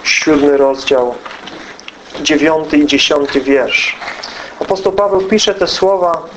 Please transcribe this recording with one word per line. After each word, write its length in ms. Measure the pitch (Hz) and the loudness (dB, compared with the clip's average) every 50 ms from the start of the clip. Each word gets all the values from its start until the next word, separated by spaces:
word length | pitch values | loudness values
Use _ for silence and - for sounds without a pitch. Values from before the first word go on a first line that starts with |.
| - | -2
siódmy 540 | - - - - 160 156 143 139 143 143 | -2 -2 0 2 2 2 4 4 4 4
rozdział, 580 | 139 139 135 135 135 - - 143 127 123 123 120 - - - - - - - - - - - - - - - - - - - - - | 4 4 2 2 0 0 0 2 2 2 0 -4 -8 -12 -16 -16 -14 -16 -16 -16 -16 -16 -18 -20 -20 -20 -20 -20 -20 -20 -16 -12 -6
dziewiąty 560 | - - 156 139 143 160 160 156 156 151 - | -2 0 0 2 2 2 2 0 -2 0 2
i 80 | 147 147 | 2 2
dziesiąty 560 | 147 143 135 - - 156 143 143 139 - 139 | 4 2 2 2 2 2 0 0 0 -2 -2
wiersz. 560 | 131 135 139 139 120 110 - - - - - - - - - - - - - - - - - - | 0 2 2 2 2 2 0 0 0 -2 -4 -6 -10 -12 -12 -12 -14 -14 -14 -14 -16 -16 -10 -10
Apostoł 320 | 160 - 196 190 190 196 185 | -4 -2 -2 0 0 -2 0
Paweł 280 | 196 202 202 196 185 | 2 0 2 2 0
pisze 340 | 190 190 214 214 - 214 196 | 2 2 2 2 2 0 0
te 120 | 196 180 | 0 -2
słowa 580 | 170 - - 196 190 196 185 180 175 165 160 - - - | -2 0 0 2 2 2 2 2 0 0 -2 -6 -12 -18